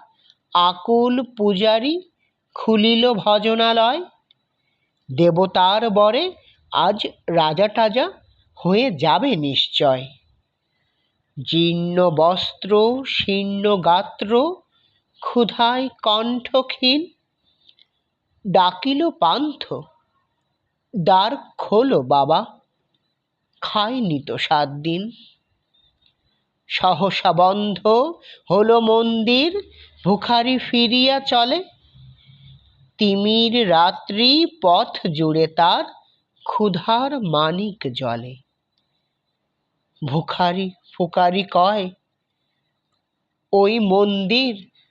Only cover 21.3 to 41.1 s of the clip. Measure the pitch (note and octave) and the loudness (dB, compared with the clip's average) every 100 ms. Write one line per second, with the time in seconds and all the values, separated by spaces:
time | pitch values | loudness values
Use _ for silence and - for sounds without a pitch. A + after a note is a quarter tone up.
21.3 | C#4 - - - G#3 C4+ F3 B2+ C#3+ C#3 | -4 -12 -12 0 2 2 2 2 2 2
22.3 | E3+ A#3+ - _ _ _ _ _ _ _ | 0 -2 -14 _ _ _ _ _ _ _
23.3 | _ _ - - G#3+ G#3 C4 G3+ C#3+ C#3+ | _ _ -14 -6 -4 -2 -2 -2 -4 -6
24.3 | A#2+ - D3+ C#3+ C#3+ D#3+ F3 A3 - - | -6 -2 0 0 -4 -6 -6 -8 -14 -20
25.3 | _ _ _ _ _ _ _ _ _ _ | _ _ _ _ _ _ _ _ _ _
26.3 | _ _ _ - - F#3 D#3+ F#3+ - F#3+ | _ _ _ -10 -2 -2 0 -2 -2 0
27.3 | E3+ F#3 G3+ G#3 F3+ G#3+ A#3 D4+ E4+ - | 2 2 2 -4 -2 0 0 0 -6 -18
28.3 | - - F#3+ A3 A#3 A3 A3+ A#3 A3+ A3 | -14 -2 2 4 4 4 2 2 0 0
29.3 | B3 E4 G4+ - - - _ E3+ G3+ - | 0 0 -4 -10 -18 -20 _ -2 -2 0
30.3 | A#3+ A#3+ B3+ - A#3+ A#3+ B3 C4 C4+ C4+ | 0 0 -2 -2 0 2 2 2 0 0
31.3 | B3 A#3+ E4 F#4+ _ _ - - - _ | 0 0 -2 -6 _ _ -20 -20 -20 _
32.3 | - - - _ _ _ - G#3 G3 G#3 | -20 -20 -20 _ _ _ -2 0 0 0
33.3 | A3+ A3+ A#3+ G3+ E3 F3 F#3+ - G#3 B3 | 2 2 0 2 4 2 0 -8 -2 2
34.3 | D4+ E4+ - F3+ F3+ A#3+ - F#3 D3+ D#3+ | 2 0 0 2 2 0 -4 -6 -2 0
35.3 | D#3 D#3+ D#3+ E3+ A#3 - - _ _ _ | 0 0 2 2 2 -4 -12 _ _ _
36.3 | _ - - G#3 F3 - A#3 C#4 C#4+ F#3+ | _ -6 -2 0 -2 -2 -2 -2 -4 -2
37.3 | D3+ D#3 F3+ G#3+ - C#3 B2 B2+ A#2 B2 | 0 0 -2 -6 -8 -10 -8 -6 -6 -10
38.3 | B2+ _ _ _ _ _ _ _ _ _ | -18 _ _ _ _ _ _ _ _ _
39.3 | _ _ _ _ _ _ - C#3 D#3 D#3 | _ _ _ _ _ _ -12 -6 -4 -4
40.3 | - F3+ F3+ F#3+ - _ - F3 | -2 -2 -2 -6 -10 _ -6 -4